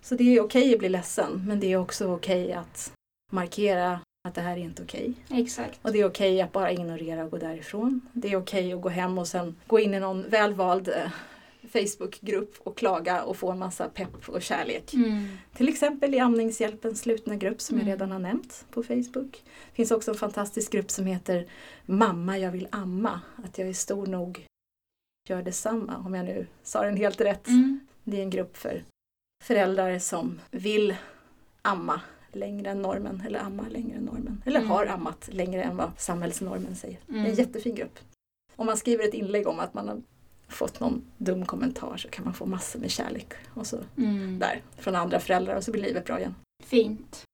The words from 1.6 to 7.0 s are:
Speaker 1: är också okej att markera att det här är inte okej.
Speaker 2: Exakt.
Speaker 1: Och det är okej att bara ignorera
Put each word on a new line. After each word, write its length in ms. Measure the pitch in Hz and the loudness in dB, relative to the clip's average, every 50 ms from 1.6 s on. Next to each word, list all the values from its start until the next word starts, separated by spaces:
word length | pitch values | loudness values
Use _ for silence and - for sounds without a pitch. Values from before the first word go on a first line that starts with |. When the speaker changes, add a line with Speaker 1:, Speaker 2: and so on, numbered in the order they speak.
| 196 190 185 | 2 4 2
Speaker 1:
är 40 | |
också 340 | 190 180 180 - - 208 185 180 | 2 2 0 -4 -2 0 0 0
okej 400 | 175 - 190 190 180 180 - 180 | -2 0 0 2 2 2 0 -4
att 380 | 175 170 - - - - - - _ _ _ _ _ _ _ | -6 -8 -10 -12 -12 -12 -12 -12 _ _ _ _ _ _ _
markera 680 | - 185 180 175 - - 208 202 190 180 180 180 180 175 - _ _ _ _ | -2 -2 -2 -2 -2 2 2 4 4 4 4 2 2 0 -6 _ _ _ _
att 80 | 185 180 | -8 -6
det 60 | 180 | -4
här 160 | 175 175 175 | -4 -4 -4
är 40 | 175 | -4
inte 220 | 175 165 165 - 180 | -6 -8 -10 -10 -12
okej. 300 | 165 - - - 240 247 - - - | -10 -8 -6 -4 -4 -4 -6 -8 -2
Speaker 2:
Exakt. 500 | 269 247 240 247 - - 233 202 - - | 0 0 0 0 -2 -6 -6 -8 -8 -4
Speaker 1:
Och 100 | - 220 | -4 2
det 100 | 208 208 | 4 4
är 40 | 202 190 | 4 4
okej 320 | 185 - 202 190 185 190 | 4 4 4 4 6 4
att 100 | 185 180 | 2 2
bara 200 | - 190 190 175 | 2 2 2 2
ignorera 520 | 180 175 175 170 170 160 | 2 0 -2 -4 -6 -6